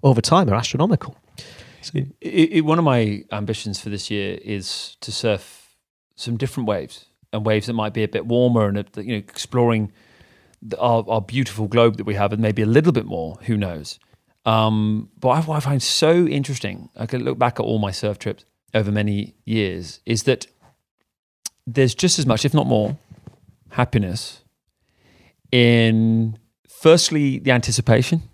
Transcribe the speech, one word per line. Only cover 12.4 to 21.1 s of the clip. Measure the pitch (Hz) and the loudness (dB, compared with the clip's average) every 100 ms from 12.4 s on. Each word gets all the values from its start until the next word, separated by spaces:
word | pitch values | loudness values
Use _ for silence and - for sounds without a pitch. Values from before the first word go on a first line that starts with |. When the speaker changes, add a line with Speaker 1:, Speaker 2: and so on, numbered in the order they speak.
Speaker 2:
maybe | 110 104 | -2 0
a | 107 | 2
little | 117 160 | 4 4
bit | 113 101 | 0 -2
more, | 92 82 - | -6 -8 -10
who | - 110 | -4 -4
knows? | 98 82 76 - _ _ _ _ - | -4 -8 -14 -18 _ _ _ _ 0
Um, | 113 110 107 107 107 107 _ | 2 2 0 0 -2 -6 _
but | 127 | 0
I've, | 139 160 | 0 0
what | 151 | -4
I | |
find | 139 139 | -2 -2
so | - - 156 170 175 | -2 0 2 4 2
interesting, | 143 139 131 101 92 - - | 0 -4 -6 -8 -10 -16 -12
I | 117 | -6
can | 127 | -4
look | 131 123 | -4 0
back | 120 - | 0 0
at | |
all | 110 113 | -2 0
my | 104 | -2
surf | 95 104 104 | -4 -6 -4
trips | - 98 _ _ _ | -8 -10 _ _ _
over | 110 101 | -2 0
many | 104 104 101 101 _ - | 0 0 -2 -4 _ -4
years, | 110 98 87 85 - - | -2 -2 -4 -12 -14 -4
is | 110 | -2
that | - 131 - _ _ _ _ _ _ | 0 0 -2 _ _ _ _ _ _